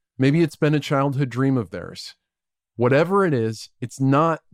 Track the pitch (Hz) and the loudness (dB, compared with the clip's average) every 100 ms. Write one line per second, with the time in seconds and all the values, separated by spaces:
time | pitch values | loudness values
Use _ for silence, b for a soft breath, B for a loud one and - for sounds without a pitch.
0 | _ - 135 160 160 - 147 151 - 143 | _ 0 2 2 0 0 0 0 0 0
1 | 143 135 139 120 135 131 98 90 87 90 | 0 -2 -4 0 0 0 -2 -10 -14 -16
2 | - - _ _ _ _ _ - 120 139 | -18 -20 _ _ _ _ _ -2 2 4
3 | 170 196 185 127 113 110 - _ 117 - | 4 2 2 0 -2 -4 -12 _ -12 -2
4 | 135 139 165 160 - | 2 2 2 -2 -8